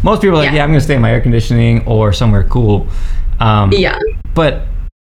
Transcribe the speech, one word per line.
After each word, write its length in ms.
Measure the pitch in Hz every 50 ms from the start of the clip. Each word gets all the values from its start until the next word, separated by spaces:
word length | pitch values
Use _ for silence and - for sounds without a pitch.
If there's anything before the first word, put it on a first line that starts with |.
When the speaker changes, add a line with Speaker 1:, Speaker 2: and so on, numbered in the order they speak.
| -
Speaker 1:
most 180 | 175 214 208
people 140 | 208 196 180
are 40 | 160
like, 80 | 147 139
Speaker 2:
Yeah. 60 | 147 151
Speaker 1:
"Yeah, 60 | 147
I'm 60 | 147
gonna 120 | 160 151
stay 140 | - - 147
in 60 | 131
my 100 | 113 110
air 100 | 113 110
conditioning 640 | 107 127 117 117 113 - 123 117 117 117 113 113 - -
or 240 | 117 107 107 107
somewhere 320 | 101 - 123 113 104 101 92
cool." 440 | - - 123 120 107 101 95 - - - - - - - - - - - -
Um, 320 | 117 110 107 104 104 101
Speaker 2:
Yeah. 260 | - 208 185 - - - - - - - - - -
Speaker 1:
but 300 | 170 165 143 123 - - - - - - - _ _ _ _